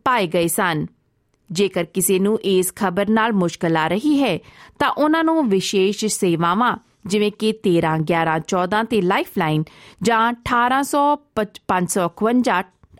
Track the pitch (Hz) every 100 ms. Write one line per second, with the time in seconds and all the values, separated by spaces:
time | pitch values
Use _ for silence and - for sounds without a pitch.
0 | - 247 180 180 170 - 185 156 156 -
1 | _ _ _ _ _ 160 202 185 170 190
2 | 180 190 196 220 - 185 185 - 202 180
3 | 202 220 220 208 175 - 175 160 156 180
4 | 294 285 269 165 - - - _ 285 -
5 | 302 320 320 320 262 190 180 202 190 208
6 | 214 - 190 165 170 185 240 - - _
7 | 190 208 208 208 220 220 196 170 165 160
8 | 156 170 160 160 160 190 180 214 226 226
9 | 180 202 359 - 160 156 156 - - -
10 | 190 226 226 240 - 240 247 269 277 294
11 | 285 294 - - 208 - - 185 175 202
12 | 170 - 214 247 247 180 190 _ - -